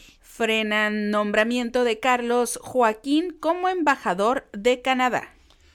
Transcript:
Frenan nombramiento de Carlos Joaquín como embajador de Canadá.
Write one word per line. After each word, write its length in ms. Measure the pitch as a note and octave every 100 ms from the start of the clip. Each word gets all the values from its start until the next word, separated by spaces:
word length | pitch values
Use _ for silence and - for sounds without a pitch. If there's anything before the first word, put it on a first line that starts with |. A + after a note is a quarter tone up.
| - _
Frenan 880 | - - A3 A3 G#3+ G#3+ G#3+ G#3+ G#3
nombramiento 760 | G#3 G#3 G#3 A3+ B3 A#3 B3
de 160 | A#3+ A3
Carlos 600 | C4 B3 A#3 A#3+ A#3 -
Joaquín 760 | - B3+ A3+ A3 C#4 D4 F4+ E4
como 300 | D#4 F4+ F#4
embajador 800 | F#4 D4 C4+ A3 F3+ G#3+ C4 -
de 300 | G#3 A3+ B3
Canadá. 500 | C4 B3+ B3+ G3 - - _ _ _